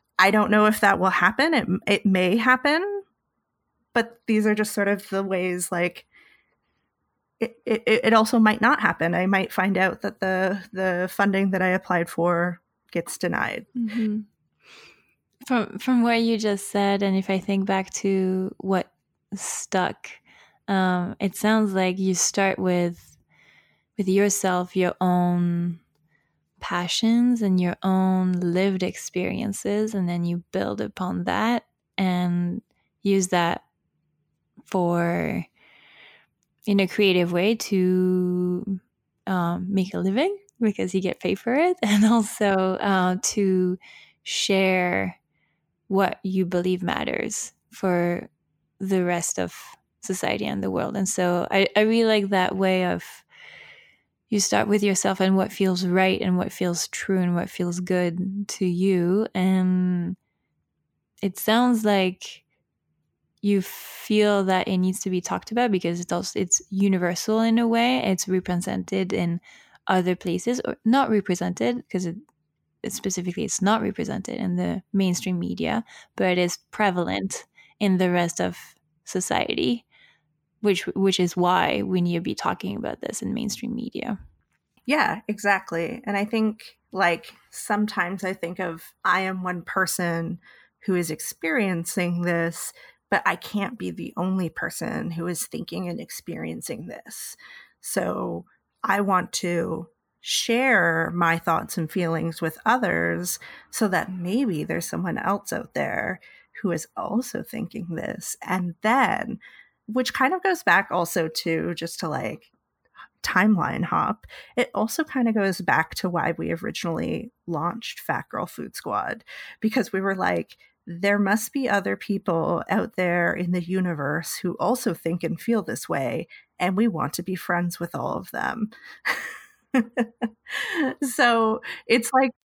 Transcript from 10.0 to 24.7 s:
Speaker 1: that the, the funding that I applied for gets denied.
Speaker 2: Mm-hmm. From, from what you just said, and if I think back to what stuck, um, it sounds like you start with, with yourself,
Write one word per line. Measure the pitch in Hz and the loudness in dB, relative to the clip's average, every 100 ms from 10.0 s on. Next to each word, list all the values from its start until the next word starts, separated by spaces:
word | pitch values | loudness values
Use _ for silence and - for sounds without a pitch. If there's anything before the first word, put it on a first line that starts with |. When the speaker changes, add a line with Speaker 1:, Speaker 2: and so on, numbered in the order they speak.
Speaker 1:
that | 196 - | -6 -4
the, | 190 185 190 196 - | -2 0 0 -2 -6
the | 185 190 175 180 | -4 -2 0 -2
funding | - 196 196 196 | 0 2 2 2
that | 185 | 2
I | 185 | 2
applied | 185 - 180 170 | 0 0 0 0
for | - 170 175 175 170 _ _ _ | 0 0 2 0 -4 _ _ _
gets | 175 165 - | -8 -6 -4
denied. | 180 - - - - 247 | -2 0 -2 -4 -8 -6
Speaker 2:
Mm-hmm. | 220 226 220 208 208 _ _ _ _ - - _ _ _ _ _ - | -4 -2 -2 -2 -6 _ _ _ _ -20 -20 _ _ _ _ _ -2
From, | 247 202 208 | 0 0 -4
from | - 247 | 2 4
what | 233 233 | 4 4
you | 233 220 | 2 2
just | 214 196 - | 2 -2 -2
said, | 202 202 196 | 0 2 2
and | 196 190 | 2 2
if | 190 | 2
I | 190 | -2
think | 190 196 196 | 0 0 0
back | 190 190 - | 0 -2 -4
to | 196 190 185 185 190 - | 0 2 2 0 -4 -6
what | 190 185 - _ _ _ _ | -2 0 -2 _ _ _ _
stuck, | 202 - - - 190 180 - - - _ - _ _ - | -12 -8 -10 -4 0 0 -4 -14 -20 _ -20 _ _ -2
um, | 190 185 180 175 - | 2 2 2 -2 -2
it | 196 - | -4 0
sounds | 208 220 214 | 2 4 2
like | 190 185 185 | 2 0 2
you | 190 | 0
start | 180 - - 196 - | 2 0 2 0 2
with, | 185 180 175 170 - _ _ _ _ _ _ _ _ - | 0 2 0 -4 -14 _ _ _ _ _ _ _ _ -4
with | 190 | 2
yourself, | 196 202 - 190 180 180 | 4 4 2 0 0 0